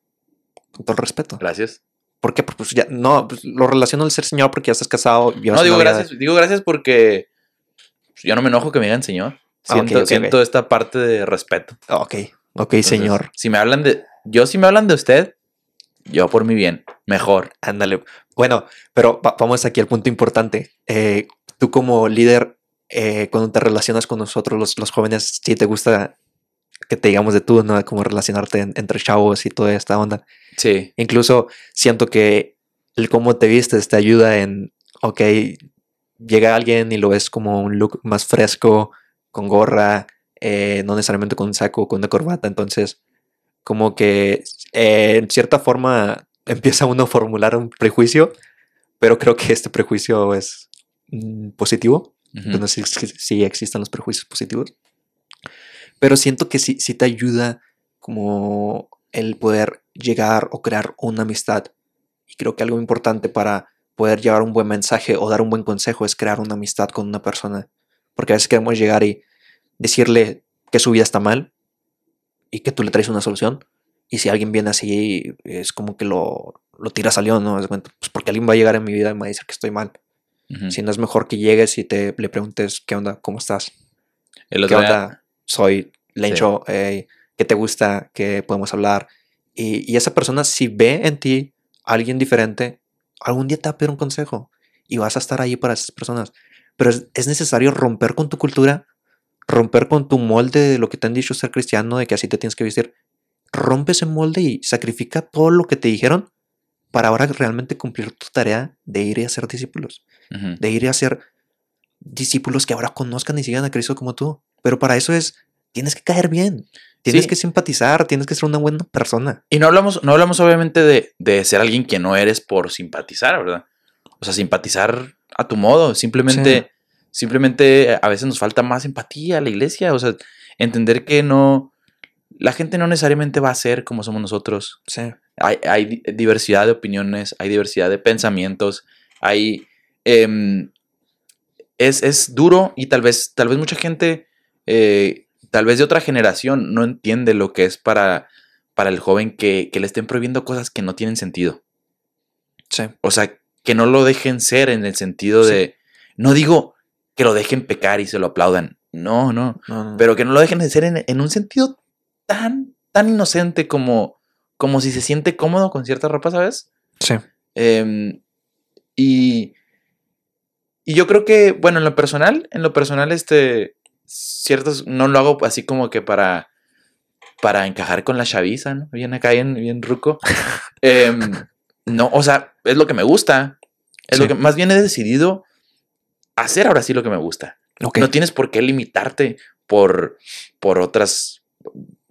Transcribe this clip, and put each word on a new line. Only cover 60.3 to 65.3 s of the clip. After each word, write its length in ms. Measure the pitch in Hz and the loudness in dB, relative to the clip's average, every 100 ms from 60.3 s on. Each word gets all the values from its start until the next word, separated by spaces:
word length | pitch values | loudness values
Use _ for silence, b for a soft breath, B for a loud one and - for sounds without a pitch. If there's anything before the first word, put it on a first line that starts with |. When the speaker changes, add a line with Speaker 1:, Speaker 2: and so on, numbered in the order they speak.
| 110 - | 0 -2
Speaker 1:
o 100 | 113 | -8
crear 340 | 113 107 - - | -6 -4 -6 -8
una 260 | 117 110 | -6 -4
amistad. 420 | 110 107 - 107 - _ _ _ _ _ _ | -6 -6 -4 -6 -6 _ _ _ _ _ _
Y 80 | - | -8
creo 200 | 117 - | -8 -4
que 80 | |
algo 160 | 117 117 | -4 -4
importante 500 | 117 110 117 110 - | -4 -2 -2 -2 -4
para 380 | 110 104 98 - _ _ - | -4 -2 -4 -8 _ _ -2
poder 260 | 107 107 | 0 2
llevar 200 | 113 107 | 2 2
un 120 | 113 | 2
buen 140 | 113 107 | -2 -2
mensaje 500 | 104 - 113 - 104 | -2 -2 -2 0 -2
o 120 | |
dar 120 | 107 | 0